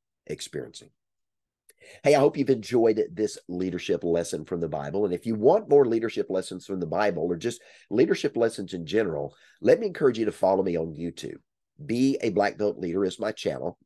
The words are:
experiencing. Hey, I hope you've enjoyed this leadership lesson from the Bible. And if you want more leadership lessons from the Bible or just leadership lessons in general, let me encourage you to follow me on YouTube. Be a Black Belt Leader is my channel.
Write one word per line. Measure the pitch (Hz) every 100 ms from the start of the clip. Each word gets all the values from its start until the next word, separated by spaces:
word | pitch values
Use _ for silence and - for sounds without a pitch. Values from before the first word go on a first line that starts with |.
| _ _ -
experiencing. | 76 - 73 58 - - _ _ _ _ _ _ _ _ _ - -
Hey, | 143 147
I |
hope | 143 151
you've | 131
enjoyed | 123 107 123 113 107 107
this | 85 107 - -
leadership | 90 92 87 - 87 85
lesson | 85 82 85 76
from | 85
the | 82
Bible. | 76 71 92
And | 104
if | 87 117
you | 107
want | 120 202 175
more | 143 123
leadership | 113 113 107 98
lessons | 95 - 92 -
from | 98
the | 82
Bible | 87 107 87
or | 85 87
just | 117 117 - - -
leadership | 107 160 190 143 -
lessons | 117 117 92
in | 92 78
general, | 101 85 76 71 - _ _
let | - 165
me | 214
encourage | 165 143 110
you | 107
to |
follow | - 92 95
me | 95 85
on | 82 76
YouTube. | 85 82 - - _ _ _ - 143
Be | 117 135 -
a | 117
Black | 95 101 -
Belt | 104 -
Leader | 87 92
is | 95 -
my | 107
channel. | - 98 67 76 -